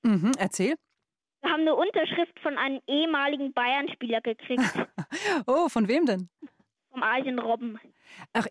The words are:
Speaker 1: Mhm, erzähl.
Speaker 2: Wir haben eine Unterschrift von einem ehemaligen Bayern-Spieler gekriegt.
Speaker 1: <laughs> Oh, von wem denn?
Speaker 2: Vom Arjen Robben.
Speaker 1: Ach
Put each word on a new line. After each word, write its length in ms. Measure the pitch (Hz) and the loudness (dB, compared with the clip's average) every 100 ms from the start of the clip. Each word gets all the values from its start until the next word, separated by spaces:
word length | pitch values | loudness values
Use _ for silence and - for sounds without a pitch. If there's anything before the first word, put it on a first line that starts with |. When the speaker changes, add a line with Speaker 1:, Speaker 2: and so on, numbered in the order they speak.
Speaker 1:
Mhm, 280 | 240 196 190 269 | 4 4 2 0
erzähl. 360 | 185 - 196 320 _ _ _ _ _ _ | -2 0 0 -2 _ _ _ _ _ _
Speaker 2:
Wir 100 | 277 | -2
haben 100 | 311 | 2
eine 140 | 320 294 | 2 4
Unterschrift 640 | 370 370 320 - 339 - | 2 0 0 0 -2 -2
von 180 | 311 277 | -4 -2
einem 240 | 269 269 - | -2 -4 -2
ehemaligen 640 | 277 330 302 277 294 277 | 0 2 2 0 0 -2
Bayern-Spieler 680 | 262 240 269 294 - 240 226 | 0 0 0 -2 -6 -4 -2
gekriegt. 420 | 233 220 - 254 | -2 -6 -4 0
Speaker 1:
<laughs> 840 | 220 - - - 156 320 415 339 240 | 0 -2 -6 -8 -10 -4 -2 -2 2
Oh, 240 | 277 339 | 2 2
von 180 | 233 202 | 2 2
wem 180 | 269 302 | 4 2
denn? 240 | 190 180 _ 285 _ _ _ _ | 0 -4 _ -20 _ _ _ _
Speaker 2:
Vom 100 | 254 | -4
Arjen 360 | 214 247 269 247 | 0 0 -2 -4
Robben. 400 | 226 226 233 214 - _ - - - | -2 -2 -2 -10 -18 _ -20 -20 -6
Speaker 1:
Ach 120 | 226 214 | -4 0